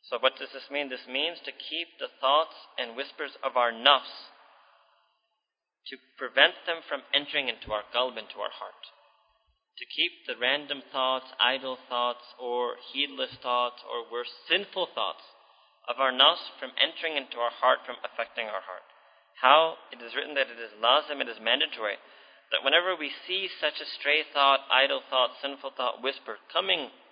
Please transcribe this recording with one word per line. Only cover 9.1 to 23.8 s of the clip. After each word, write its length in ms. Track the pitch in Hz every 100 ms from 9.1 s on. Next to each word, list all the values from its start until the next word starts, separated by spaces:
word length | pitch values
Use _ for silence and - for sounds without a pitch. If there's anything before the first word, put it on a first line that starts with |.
| _ _ _ _ _ _ -
To 80 | -
keep 400 | - 170 - -
the 100 | 113
random 460 | 123 139 143 143 -
thoughts, 400 | 139 131 131 - -
idle 400 | 117 131 131 127 -
thoughts, 360 | 123 123 120 -
or 480 | - 123 120 120 - -
heedless 460 | 135 143 135 127 127
thoughts, 360 | 127 123 123 - 107
or 240 | 120 113
worse, 220 | 120 123 - -
sinful 400 | 175 196 - 175
thoughts 280 | - 98 - - - _ _ _ _ -
of 120 | 123
our 100 | 135
nafs 380 | 127 139 170 - -
from 160 | 131 -
entering 400 | 151 160 165 147
into 220 | 131 120
our 160 | 117 -
heart, 240 | 127 131 -
from 100 | 120
affecting 440 | - - 113 - 110
our 160 | 104 95
heart. 240 | 90 - - _ _ _ -
How? 400 | 127 147 160 - -
It 160 | 120
is 80 | 117
written 240 | 120 139 143
that 160 | 127
it 80 | 117
is 160 | 113 104
lazim, 440 | 113 139 147 143
it 40 | 127
is 120 | 110
mandatory, 560 | 110 131 123 - 107 98 - - - - _
that 80 | -
whenever 320 | 131 156 180
we 160 | 175 147 135
see 240 | - 185 190
such 320 | - 151 147